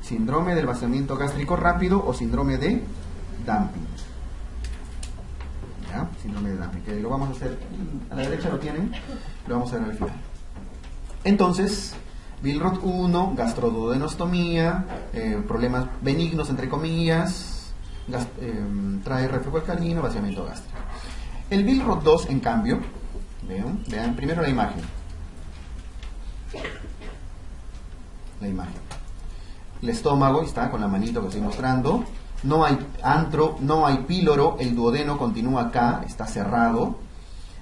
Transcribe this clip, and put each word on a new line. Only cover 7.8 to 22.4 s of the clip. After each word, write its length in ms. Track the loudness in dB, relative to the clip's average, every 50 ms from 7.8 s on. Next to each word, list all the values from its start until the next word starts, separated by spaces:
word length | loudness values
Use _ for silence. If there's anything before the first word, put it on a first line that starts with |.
| -6 -6 -6 -6 -8 -6
a 40 | -4
la 80 | -4 -2
derecha 260 | -2 -2 -2 -2 -2
lo 100 | -2 -2
tienen, 340 | -4 -4 -2 -2 -2 -2 -4 -6 -6 -8 -8 -8 -8 -8 -8 -8 -6
lo 100 | -2 -2
vamos 160 | 0 0 0 -2
a 60 | -2
ver 120 | -2 -2
al 40 | -2
final. 200 | -4 -4 -4 -4 -6 -8 -10 -10 -10 -10 -10 -10 -10 -10 -10 -10 -12 -10 -10 -10 -10 -8 -8 -8 -2 4
Entonces, 680 | 4 6 6 6 6 6 4 2 2 2 -2 -4 -6 -8 -10 -10 -12 -12 -12 -12 -12 -10 -4 -2
Billroth 380 | 0 0 2 2 0 0 2 0
uno, 520 | 0 2 2 4 4 4 4 4 2 2
gastroduodenostomía, 1500 | 0 0 0 0 2 2 2 2 2 0 2 2 0 0 -2 -2 -2 0 2 2 2 2 2 4 4 4 4 2 2 -2 -2 -4 -8 -6 -6 -6
eh, 300 | -2 -2 0 0 0 0
problemas 400 | 0 0 2 2 2 2 2 0 0 -2 -2
benignos, 480 | 0 2 2 2 2 2 2 0 0 0
entre 180 | 0 -2 -2 -2
comillas, 1040 | -2 -2 0 0 0 2 4 4 4 4 4 2 0 -2 -4 -6 -6 -6 -6 -8 -8 -8 -8 -10 -10 -8 -8
gas-, 220 | -6 -4 -4 -4 -4 -6 -8
em, 600 | -6 -4 -4 -2 -2 -2 -2 -2 -2 -2 -2 -2 -2
trae 240 | -2 0 0 0
reflujo 300 | 2 0 0 -2 0 0
alcalino, 460 | 0 0 0 0 0 0 2 2 2 0
vaciamiento 420 | 0 0 0 -2 -2 -2 -2 -4
gástrico. 340 | -6 -6 -8 -10 -8 -8 -6 -6 -6 -8 -8 -8 -8 -8 -8 -6 -6 -6 -8 -4 0
El 140 | 2 4 6
Billroth 400 | 6 4 4 4 4 2 4 8
dos, 240 | 8 8 8 6 2
en 120 | 0 2